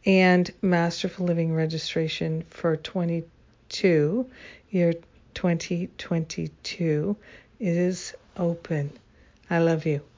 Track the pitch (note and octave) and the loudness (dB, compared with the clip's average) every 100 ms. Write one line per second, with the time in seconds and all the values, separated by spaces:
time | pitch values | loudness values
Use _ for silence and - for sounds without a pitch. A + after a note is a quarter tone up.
0 | - F#3+ F#3 F3+ F3+ - F#3+ F3 E3+ - | 6 6 8 6 2 0 2 2 2 -2
1 | F#3+ - F3 E3+ E3 D#3+ D#3+ D#3+ - E3 | -6 -2 -2 0 0 0 0 -2 -4 -2
2 | D#3+ - E3 D#3+ - - E3+ D#3+ E3 F#3+ | -2 -2 -4 -4 -8 -4 -2 -2 -4 -4
3 | E3+ E3+ E3 _ _ _ _ - F#3+ D#3+ | -2 -4 -6 _ _ _ _ 0 2 4
4 | D3 G#3+ B3+ - - - _ F#3 E3+ E3+ | 2 0 -4 -10 -20 -20 _ 0 2 0
5 | - _ - - F3+ E3 - F3 F3+ - | -8 _ -18 -4 -2 -2 -2 -6 -6 -10
6 | - E3+ D#3+ - D#3+ - - - E3 D3+ | -4 -4 -4 -6 -8 -10 -14 -4 0 0
7 | E3+ G#3 - - _ _ G3+ E3+ F3+ F#3 | 0 -4 -8 -20 _ _ -2 0 0 -2
8 | - - _ - F3 E3+ - D#3 C#3+ - | -10 -16 _ -4 -2 -2 -4 -4 -4 -8
9 | _ _ - _ _ E3+ E3 E3 D#3 C#3+ | _ _ -20 _ _ 2 2 2 0 -4
10 | - | -6